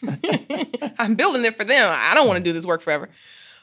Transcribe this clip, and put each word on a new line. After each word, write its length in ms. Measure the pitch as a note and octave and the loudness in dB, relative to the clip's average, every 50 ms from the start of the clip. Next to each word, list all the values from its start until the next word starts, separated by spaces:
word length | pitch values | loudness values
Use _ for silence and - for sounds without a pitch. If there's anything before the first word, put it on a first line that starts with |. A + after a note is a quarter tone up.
| - | -8
<laughs> 960 | C#4 - - - F#4+ G#4+ B3+ - _ C#4+ - D4+ - - B3 - B3+ - - | -8 -8 -6 -4 -2 -2 -4 -4 _ -8 -8 -8 -8 -8 -10 -10 -10 -6 -4
I'm 160 | A#3 G#3 A3+ | -2 -2 0
building 300 | - D4 G4+ C#4 B3+ A#3+ | 2 2 0 0 0 -2
it 120 | A3+ A3 | -2 -2
for 80 | - G#3+ | -4 0
them. 260 | G3+ C4 C#4 A#3 F#3+ D#3+ | 2 4 4 4 4 2
I 220 | C3 A2 D#3 F#3+ | 0 0 2 4
don't 140 | D4 D4 A#3+ | 4 4 4
wanna 120 | F#3+ F3+ | 2 0
do 120 | F3+ E3+ E3 | 0 -2 -4
this 140 | E3 E3+ | -4 -2
work 160 | F3 E3+ E3 - | -4 -4 -4 -2
forever. 260 | - D3+ D3 - - _ _ - - - - - - - _ | -2 -4 -4 -4 -10 _ _ -20 -20 -20 -20 -20 -20 -20 _